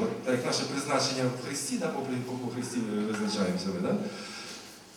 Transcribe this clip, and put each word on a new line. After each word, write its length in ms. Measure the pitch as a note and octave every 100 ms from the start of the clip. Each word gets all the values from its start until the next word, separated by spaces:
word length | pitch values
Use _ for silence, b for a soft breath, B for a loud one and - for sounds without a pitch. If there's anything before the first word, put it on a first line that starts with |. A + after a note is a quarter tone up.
от 200 | - -
так 120 | B2+ B2
як 100 | B2+
наше 180 | B2+
призначення 600 | B2+ C#3 C#3 C3+ B2+ C3
в 220 | B2+ - -
Христі, 300 | C#3 - A#3+
да, 100 | E3
по, 140 | C#3
по, 360 | C3+ B2 B2 B2
по 160 | B2
Христі 240 | B2 G#2 B2
ми 260 | G#2+ G#2
визначаємося 640 | G#2+ G#2 G#2 G2+ F#2 F2 G2
ми, 120 | F2+
да? 140 | - - - B B B B B B B -